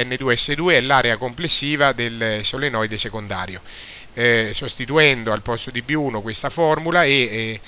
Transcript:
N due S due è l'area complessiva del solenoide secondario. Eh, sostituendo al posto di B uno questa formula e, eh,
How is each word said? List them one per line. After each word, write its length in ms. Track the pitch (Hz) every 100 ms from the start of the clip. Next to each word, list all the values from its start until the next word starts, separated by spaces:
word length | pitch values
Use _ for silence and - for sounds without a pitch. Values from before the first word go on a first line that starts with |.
N 120 | 123 127
due 180 | 135 117
S 180 | -
due 220 | 143 175 151
è 60 |
l'area 360 | 127 135 123 110
complessiva 720 | 123 120 170 - 139 147 143
del 500 | 120 120 117 113 107
solenoide 540 | 104 131 143 117 110 107
secondario. 640 | 113 110 104 104 - 92 - - - - -
Eh, 360 | - 120 117 110
sostituendo 800 | 104 127 - 123 151 151 131 113
al 120 | 107
posto 260 | 101 117 -
di 140 | 120
B 80 | 123
uno 300 | 151 139 110
questa 280 | 107 107 139
formula 540 | 165 160 156 160 175
e, 80 | 156
eh, 500 | 139 120 107 110 110